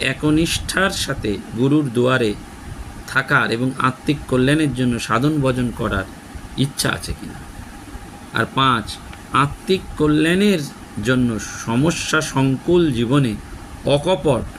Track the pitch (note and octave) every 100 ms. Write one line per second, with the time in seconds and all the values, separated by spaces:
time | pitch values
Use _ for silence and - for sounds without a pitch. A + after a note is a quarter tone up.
0 | C3 C3 D3+ D#3 E3 - - F#3 F#3+ F#3
1 | - C3+ A2 G2 - A2 C3+ D3+ C#3+ A#2
2 | B2 C3 A2 G2 - - - - - -
3 | - C3 C3+ C#3 G#2+ A2+ C3 C3+ B2+ B2
4 | - D3 - B2+ C3 D3+ D3+ B2 B2 A#2
5 | - A2+ C#3+ D#3 C3 B2 B2 - A2 G2
6 | F#2 - - - - - C#3 - - F#2
7 | - - - - - - - - - -
8 | - - - - A2+ - C3+ A#2 G2+ -
9 | - - - B2+ C#3+ - - F#3 - -
10 | D3+ D3+ D#3+ F#3 G#3 F3+ C#3+ - - -
11 | G#2+ B2+ B2 G#2+ - - - A#2 D#3 E3
12 | - D#3 D3 C3+ C3+ C3 - F3 D#3+ A2+
13 | A#2 C#3+ B2+ G#2 - - - - B2+ C#3+
14 | D#3+ F#3 D#3 A#2 F2+